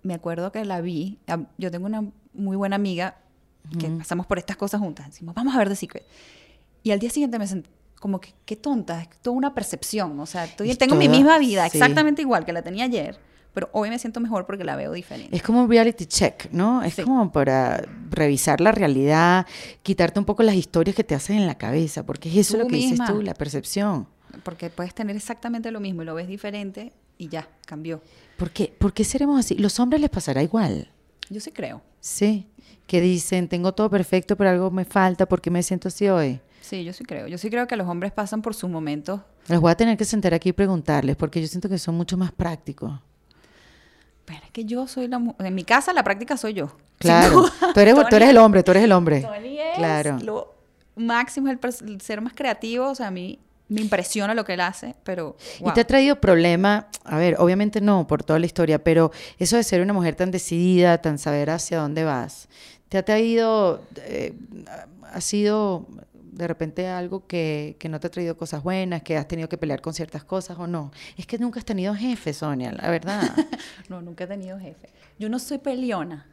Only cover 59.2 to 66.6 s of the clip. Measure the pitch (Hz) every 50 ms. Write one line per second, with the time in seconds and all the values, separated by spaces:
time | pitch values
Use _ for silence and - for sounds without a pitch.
59.2 | - - - _ 185 165 220 233 220 - 196 175 180 196 208 190 175 165 160 -
60.2 | 180 185 180 180 - - 170 170 175 185 185 175 175 175 170 165 165 165 147 143
61.2 | - 156 147 143 147 151 160 170 - - 170 165 151 143 151 160 160 156 139 123
62.2 | 117 147 - - - _ _ - - - - _ _ _ - 190 185 214 214 220
63.2 | 226 233 226 226 226 226 220 214 202 180 156 - - - - - - - - -
64.2 | - - - - - - - - - - - - - - - - - - - 180
65.2 | - - 208 208 208 208 208 214 214 202 185 165 - - - - - _ _ -
66.2 | 170 170 170 180 175 165 160 -